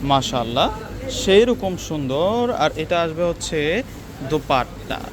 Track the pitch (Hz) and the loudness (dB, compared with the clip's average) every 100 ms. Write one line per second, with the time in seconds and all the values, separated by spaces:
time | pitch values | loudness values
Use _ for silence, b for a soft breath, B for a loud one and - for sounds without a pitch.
0 | 139 139 127 131 113 120 180 - - - | 4 2 4 -2 0 2 0 0 -8 -10
1 | - - - 190 240 240 196 180 - 156 | -8 -4 6 6 6 4 0 -4 -4 -4
2 | 135 135 180 233 240 247 156 156 160 175 | -2 2 2 2 0 2 0 0 -2 0
3 | 170 160 175 170 - 160 147 185 262 - | 0 0 -2 -2 -4 -2 0 -2 -4 -12
4 | - - 131 151 143 139 120 - - - | -14 -10 -2 -2 2 0 0 -6 -8 -8
5 | - | -8